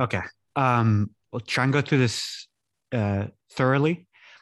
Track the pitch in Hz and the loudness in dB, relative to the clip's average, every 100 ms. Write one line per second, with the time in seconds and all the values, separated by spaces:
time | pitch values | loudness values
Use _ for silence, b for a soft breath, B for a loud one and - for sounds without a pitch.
0 | 127 95 - _ _ - 131 120 110 104 | -2 -2 -6 _ _ 0 2 4 4 2
1 | 104 _ _ 120 - - 131 143 135 139 | 0 _ _ -14 -6 -2 0 0 2 2
2 | 123 - - - - _ _ _ _ 120 | 2 0 -10 -14 -20 _ _ _ _ -4
3 | 104 98 104 - _ - 131 139 151 175 | -2 -2 -4 -10 _ -2 2 2 0 -2
4 | _ B B B | _ B B B